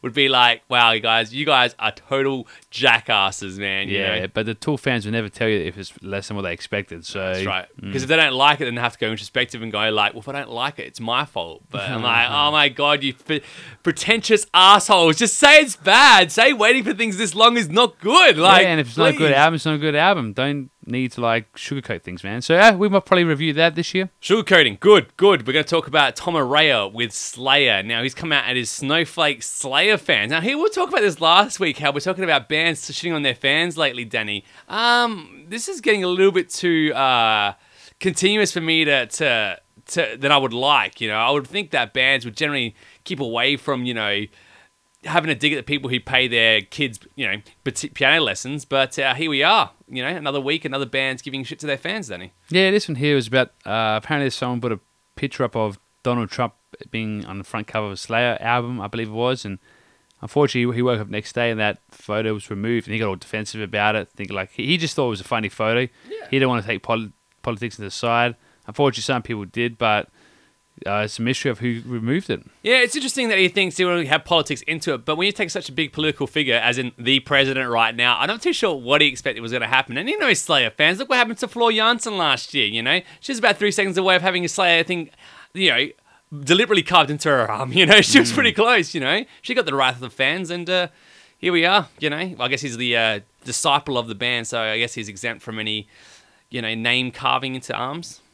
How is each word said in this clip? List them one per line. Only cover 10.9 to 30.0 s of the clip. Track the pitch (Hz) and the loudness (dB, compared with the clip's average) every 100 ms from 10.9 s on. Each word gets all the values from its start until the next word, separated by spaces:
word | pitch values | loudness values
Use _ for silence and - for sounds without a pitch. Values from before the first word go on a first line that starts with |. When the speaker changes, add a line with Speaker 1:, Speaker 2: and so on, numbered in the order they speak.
| - | -12
Speaker 1:
my | 113 123 | -4 -4
fault." | 147 - 85 78 _ | -4 -8 -10 -14 _
But | 101 98 | -10 -8
I'm | 107 | -4
Speaker 2:
<laughs> | 120 | -2
Speaker 1:
like, | 117 120 | 0 0
"Oh | 143 147 | 0 0
my | 151 143 | 2 0
God, | 120 143 147 | 0 0 0
you | 135 123 - | -2 -8 -6
f-, | 156 - - - - | -6 -6 -20 -20 -6
pretentious | - 165 - 226 - 214 - | -4 -4 0 -2 2 0 4
assholes. | 175 190 202 - 196 165 156 | 6 8 8 6 4 6 4
Just | 233 - | 0 6
say | 285 302 | 8 8
it's | 285 - | 6 -2
bad. | 175 220 277 214 175 | 4 8 10 10 6
Say | - 240 | 4 4
waiting | 262 214 262 | 6 4 4
for | 202 | 0
things | 202 226 185 | -2 -2 -2
this | 214 175 | -4 6
long | 226 240 | 6 6
is | 170 | 0
not | 180 240 - | 2 2 0
good." | 190 320 359 151 | 2 6 6 6
Like, | 175 190 | 8 8
Speaker 2:
Yeah, | 185 | 6
and | 160 | 2
if | 123 | -2
it's | 113 | 2
not | - | 2
a | |
good | - 156 | 4 4
Speaker 1:
please. | 139 | 6
Speaker 2:
album, | 156 165 | 4 4
it's | 160 | -2
not | 151 | -2
a | |
good | 156 147 | 0 2
album. | 175 190 113 | 2 2 -2
Don't | 101 135 143 135 _ - | -2 -2 -2 -8 _ -8
need | 123 127 | -4 -4
to, | - | -2
like, | 120 113 110 | 0 0 -2
sugarcoat | - - 143 - 95 | -16 -10 -8 -6 -10
things, | - 90 | -10 -12
man. | 98 113 | -8 -8
So, | - 165 | 2 8
yeah, | 220 190 | 8 8
we | 208 | 2
might | 196 - | 2 4
probably | 180 | 2
review | 170 147 160 | 4 0 -2
that | 147 170 156 | 2 2 0
this | 170 | -4
year. | 185 190 _ | -4 -6 _
Speaker 1:
Sugarcoating. | - 220 202 185 135 98 | 0 0 6 6 6 4
Good, | 185 208 - - | 6 6 6 2
good. | 196 175 117 | 4 4 2
We're | |
gonna | 139 | -2
talk | 151 170 151 | 0 -2 0
about | 151 139 - | 2 2 0
Tom | - | -2
Araya | 165 127 147 156 123 98 | 0 2 4 4 4 0
with | 107 120 | -4 -6
Slayer. | - - - 131 143 131 101 | -6 -12 -6 2 4 4 2
Now, | 101 117 | 0 -4
he's | 127 123 | -4 -6
come | 165 | -2
out | 147 - | -2 0
at | 127 | -4
his | 117 | -4
Snowflake | - 135 156 156 - 151 123 | -6 -2 -2 -2 0 -2 -2
Slayer | - - 139 139 190 | -8 -10 -4 0 2
fans. | 214 | 0